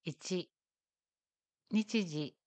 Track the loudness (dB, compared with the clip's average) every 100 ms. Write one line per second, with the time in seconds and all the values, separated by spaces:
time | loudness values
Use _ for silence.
0 | -10 -8 -4 -4 -4 _ _ _ _ _
1 | _ _ _ _ _ _ -2 0 2 2
2 | 0 -2 -4 -8